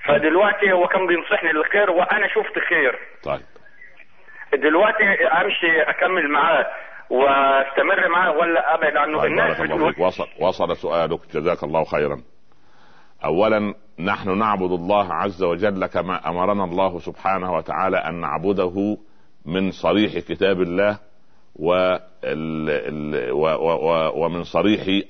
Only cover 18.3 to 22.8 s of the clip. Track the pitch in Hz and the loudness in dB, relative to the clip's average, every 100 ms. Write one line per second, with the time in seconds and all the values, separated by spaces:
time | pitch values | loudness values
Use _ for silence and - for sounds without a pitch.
18.3 | 80 92 98 90 95 101 104 - - - | -2 0 0 -2 -2 -4 -4 -10 -20 -20
19.3 | - - 90 95 - 82 95 104 87 87 | -16 -6 -2 -2 -2 0 2 2 -2 -6
20.3 | 82 95 95 87 87 101 104 - - - | -2 0 2 0 0 0 -2 -10 -20 -20
21.3 | - - - 80 90 92 90 - - 64 | -20 -20 -4 0 2 2 0 -6 -12 -8
22.3 | 76 80 78 78 71 | -6 -4 -4 -2 -2